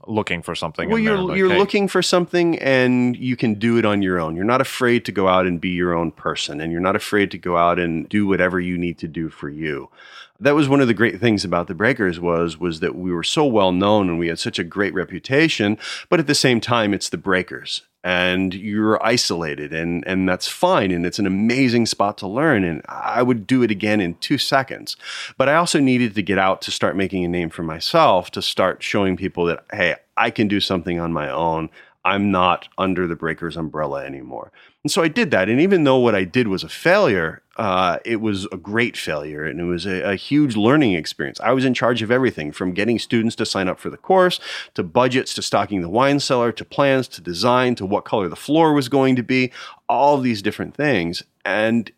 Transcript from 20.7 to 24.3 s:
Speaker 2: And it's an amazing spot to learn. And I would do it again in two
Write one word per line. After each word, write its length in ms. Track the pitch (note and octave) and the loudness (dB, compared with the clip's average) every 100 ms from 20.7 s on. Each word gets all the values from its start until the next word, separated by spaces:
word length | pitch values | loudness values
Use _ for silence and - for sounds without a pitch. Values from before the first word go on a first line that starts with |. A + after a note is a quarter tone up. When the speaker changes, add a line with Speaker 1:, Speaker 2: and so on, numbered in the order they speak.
| F3+ G2 | 2 0
Speaker 2:
And 140 | F2 | 0
it's 140 | F2 - | -2 -2
an 80 | G2+ | -2
amazing 580 | F#2+ A2+ B2 C3 A#2 | 0 0 2 2 2
spot 320 | A2+ - G2+ - | 0 0 -2 -4
to 80 | G2 | -8
learn. 380 | A2+ D#3+ A2+ | -2 2 2
And 160 | F2+ D#2 - | 0 -2 -8
I 340 | - - A2 | -10 -4 0
would 240 | B2+ A#2+ F#2+ | 2 0 0
do 160 | C3 | 2
it 80 | A#2 | 2
again 300 | G2+ G#2+ G#2+ | 0 0 0
in 140 | F2 | 0
two 240 | F2 - | -4 -4